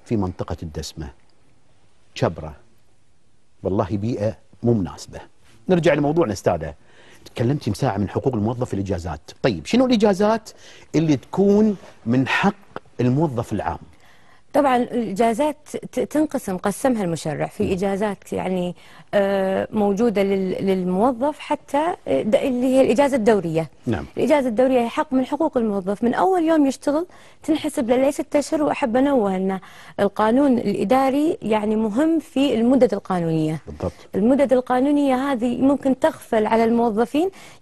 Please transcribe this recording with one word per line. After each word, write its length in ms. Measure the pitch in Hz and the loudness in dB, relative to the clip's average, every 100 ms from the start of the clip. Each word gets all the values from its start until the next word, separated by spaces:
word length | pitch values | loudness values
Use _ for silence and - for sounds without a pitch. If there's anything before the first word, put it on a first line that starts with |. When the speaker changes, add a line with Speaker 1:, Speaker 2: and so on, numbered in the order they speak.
| - | -6
Speaker 1:
في 120 | 113 | -4
منطقة 400 | 92 - 107 90 | -4 -6 -10 -8
الدسمة، 460 | 82 80 78 - 76 - - - - - - - - - - | -10 -10 -12 -12 -14 -14 -20 -20 -20 -20 -20 -20 -20 -20 -20
شبرة. 420 | - 117 80 78 - - - - - - - - - - - | -4 -4 -4 -14 -16 -20 -20 -20 -20 -20 -20 -20 -20 -20 -8
والله 240 | 98 98 107 | -4 -2 -2
بيئة 460 | 107 110 - 104 - _ - | -2 -4 -4 -4 -6 _ -4
مو 100 | 120 | 0
مناسبة. 460 | 117 82 - - - - - - - - | 0 -2 -8 -16 -18 -20 -20 -20 -14 0
نرجع 240 | 180 160 | 2 4
لموضوعنا 400 | 147 143 160 127 | 2 2 2 0
أستاذة، 400 | - - 87 78 - - - - - - | 0 0 -2 -4 -12 -20 -20 -20 -20 -20
تكلمتي 460 | - 120 147 - | -4 -2 0 -2
مساعة 260 | 101 135 101 | -2 -2 0
من 120 | 98 | -2
حقوق 260 | 113 135 113 | -2 -2 -2
الموظف 320 | 104 120 120 | -2 -4 -4
في 60 | |
الإجازات. 480 | 98 101 92 85 78 - - | -4 -4 -6 -6 -12 -14 -4
طيب 240 | - 82 - | -2 -2 0
شنو 200 | 233 262 | 2 4
الإجازات 640 | 240 214 190 208 226 - - - - - 151 | 4 4 2 0 0 -6 -20 -20 -20 -4 -2
اللي 220 | 160 143 | 2 0
تكون 600 | - - 202 202 220 185 - - 113 | 0 0 4 6 4 0 -10 -10 0
من 220 | 127 131 | 0 2
حق 260 | - 190 - - - - - | 0 0 -2 -14 -20 -18 -2
الموظف 520 | 123 135 160 117 113 | 0 2 0 -2 -4
العام؟ 240 | 101 - 73 - - - - - - - | -4 -4 -8 -12 -20 -20 -20 -20 -20 -4
Speaker 2:
طبعًا 240 | 277 285 247 | 0 2 2
الإجازات 800 | 247 247 220 190 233 220 302 285 - - - | 0 -4 -4 0 0 2 -2 -4 -12 -12 -8
ت-، 80 | - | -6
تنقسم، 580 | 214 294 311 254 - 185 | -2 -2 -2 -4 -6 -4
قسمها 460 | 208 190 269 233 | -4 -2 -2 0
المشرع 420 | 180 165 160 143 156 | -2 -4 -4 -4 -6
في 160 | - | -4
Speaker 1:
نعم. 100 | 202 | -2
Speaker 2:
إجازات 600 | 180 196 196 208 190 - | -2 -2 -2 -4 -6 -8
يعني، 420 | 190 175 185 180 175 - - - | -6 -4 -4 -4 -8 -18 -20 -2
آه، 540 | 208 196 196 190 190 202 | 0 2 0 -2 -2 -4
موجودة 520 | 220 202 196 240 196 | 0 0 2 0 2
لل-، 420 | 196 196 185 - 190 | 0 0 -2 -2 -2
للموظف 720 | 190 180 185 240 233 285 294 | 0 0 0 0 0 -4 -4
حتى، 380 | - 294 - 277 320 381 - | -6 -6 -2 -2 -2 -4 -4
آه، 140 | 269 | -2
د-، 140 | - - | 2 0
اللي 300 | 277 247 262 | 0 0 2
هي 160 | 262 | 4
الإجازة 360 | 269 240 285 262 | 4 4 2 2
الدورية. 520 | 208 208 170 160 160 - - | 4 2 2 -2 -4 -6 -4
Speaker 1:
نعم. 180 | 98 69 - | -4 -4 -4
Speaker 2:
الإجازة 320 | 247 294 254 | 2 2 2
الدورية 300 | 214 262 254 | 2 2 2
هي 100 | 233 | 0
حق 240 | 302 294 | -2 -2
من 120 | 262 254 | -2 -2
حقوق 320 | 294 320 254 | -2 0 0
الموظف، 460 | 226 202 185 202 | 0 -2 -4 -2
من 100 | 233 | 0
أول 300 | - 370 370 | 2 2 2
يوم 220 | 320 320 277 | 2 2 2
يشتغل 400 | 254 - 294 359 - - - | 0 -2 -2 -4 -12 -20 -14
تنحسب 460 | - 302 302 - 226 | -4 -2 -2 -4 0
له 200 | 254 269 | 2 2
لستة 300 | 294 294 294 | -2 -2 -2
أشهر. 240 | 269 311 | 0 -2
وأحب 320 | 294 - 226 233 | 0 0 0 2
أنوه 400 | 285 269 202 185 | 2 2 0 0
أن 240 | 190 190 - - - - | -2 -4 -8 -20 -16 -2
القانون 580 | 202 - 214 247 285 233 | -2 2 2 4 4 2
الإداري 800 | 202 - 202 262 269 269 311 - | 0 -2 0 2 2 0 0 -2
يعني 340 | 214 214 208 220 | -2 -2 0 0
مهم 440 | 220 208 320 330 | 0 0 0 0
في 360 | - 262 285 226 | -2 -2 0 2
المدد 380 | 233 262 208 | 4 4 4
القانونية. 680 | 202 - 185 165 160 156 160 - | 0 -4 -2 0 0 -2 -4 -10
Speaker 1:
بالضبط. 260 | 76 92 - - 190 | -8 -8 -8 -8 0
Speaker 2:
المدد 380 | 220 269 269 | 2 4 4
القانونية 760 | 254 254 254 277 294 277 254 277 | 2 2 0 2 2 2 0 -2
هذه 260 | 262 247 247 | -2 -2 0
ممكن 380 | 262 285 269 254 | 2 2 0 0
تغفل 460 | 320 - - 226 214 | 0 -2 -4 -2 2
على 180 | 226 | 2
الموظفين، 680 | 226 233 240 208 233 285 370 - - - | 2 2 2 0 0 0 -2 -4 -20 -4